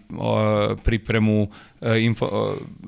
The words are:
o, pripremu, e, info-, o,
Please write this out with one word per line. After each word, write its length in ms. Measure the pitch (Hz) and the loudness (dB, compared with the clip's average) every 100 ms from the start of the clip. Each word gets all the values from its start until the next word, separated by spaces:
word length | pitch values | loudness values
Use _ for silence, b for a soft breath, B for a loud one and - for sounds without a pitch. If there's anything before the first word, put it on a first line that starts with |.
| - - | -8 -6
o, 580 | 113 110 107 107 104 107 | 0 2 2 2 0 -2
pripremu, 640 | - 113 - 110 107 107 104 B B B | -2 -2 0 2 4 2 0 B B B
e, 80 | 117 113 | -2 2
info-, 280 | 113 110 - | 2 0 -2
o, 220 | 101 107 101 - - | -2 -2 -4 -8 -16